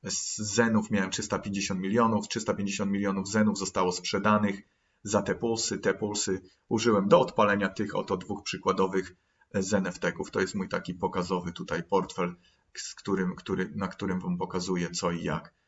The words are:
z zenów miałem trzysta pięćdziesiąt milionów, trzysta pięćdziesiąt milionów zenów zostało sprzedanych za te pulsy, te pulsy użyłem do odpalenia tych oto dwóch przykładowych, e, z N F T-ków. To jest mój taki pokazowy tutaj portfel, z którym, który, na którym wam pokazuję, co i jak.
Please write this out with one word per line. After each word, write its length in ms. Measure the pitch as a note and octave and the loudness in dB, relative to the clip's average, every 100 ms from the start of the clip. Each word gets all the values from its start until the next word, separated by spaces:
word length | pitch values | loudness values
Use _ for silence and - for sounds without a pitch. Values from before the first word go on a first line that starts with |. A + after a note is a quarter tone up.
z 340 | G#2 F#2 - - | -6 -6 -6 -6
zenów 540 | G#2+ G#2+ A#2 G#2+ G2+ | -4 2 4 2 2
miałem 180 | G#2 F#2+ | 0 0
trzysta 300 | - - F#2+ | -4 -4 -4
pięćdziesiąt 400 | G#2 G2 F#2+ F#2+ | -2 -4 -2 -4
milionów, 460 | F#2+ A2 A2+ A2 G#2+ | 0 2 4 2 -2
trzysta 260 | A#2 G#2+ | -4 -2
pięćdziesiąt 380 | F#2+ G2 G2+ G2 | -2 -2 -2 -2
milionów 380 | G2 G2 G2 F#2+ | 0 0 -2 0
zenów 280 | G#2+ G#2+ G2 | 2 4 2
zostało 340 | F#2+ - F#2 | -2 0 0
sprzedanych 720 | F2+ - G2+ G2+ G#2+ G#2 G2 - _ _ _ | 0 -2 0 4 4 2 -2 -10 _ _ _
za 180 | G#2 G#2 | 0 0
te 140 | G2 F#2+ | 2 0
pulsy, 440 | A#2 A2+ - G2+ | 0 0 0 0
te 140 | G#2 | 0
pulsy 480 | F#2+ G#2+ G#2 - F#2+ - _ _ | 0 -2 -2 -2 -2 -4 _ _
użyłem 380 | A2+ A#2 G#2 G2 | 2 4 4 8
do 120 | F3 | 6
odpalenia 500 | - - G#2+ G2+ F#2+ | 6 4 4 4 0
tych 260 | - G2+ F#2+ | -2 -4 -2
oto 220 | G2 F#2+ | -2 -4
dwóch 260 | F2+ G2 | -2 -8
przykładowych, 720 | - F#2 F#2+ F#2+ F#2+ F#2+ F2+ - _ _ _ | -6 -4 0 2 2 0 -4 -12 _ _ _
e, 100 | G#2 | -4
z 100 | F#2 | 0
N 140 | G2+ F#2 | 0 0
F 120 | F2 | -2
T-ków. 320 | F2+ E2+ D#2+ | -4 -4 -4
To 80 | - | 0
jest 160 | F#2+ - | 0 -2
mój 140 | F#2 | -4
taki 240 | F#2 - | -4 -6
pokazowy 580 | F2+ F#2 F#2+ F2 F#2 F2 | -4 -2 -2 0 -2 -2
tutaj 320 | E2+ F2 E2+ | -8 -4 -4
portfel, 520 | E2+ F#2+ F#2 - F2 F2 _ _ _ - | 2 0 0 -2 -4 -4 _ _ _ -14
z 200 | - - | -12 -10
którym, 400 | - F#2+ F2+ F#2 | -2 0 0 -4
który, 360 | - F#2 F#2 - | -4 -2 -2 -4
na 120 | F#2+ | -6
którym 320 | - G#2 F#2 | -4 -4 -4
wam 180 | F2+ F2+ | -2 -4
pokazuję, 520 | F2+ F#2 F2+ F2+ E2+ | -2 -4 -2 -2 -2
co 200 | F2 F2+ | -2 -2
i 120 | F2 | -2
jak. 300 | E2+ D#2 - _ | -4 -4 -6 _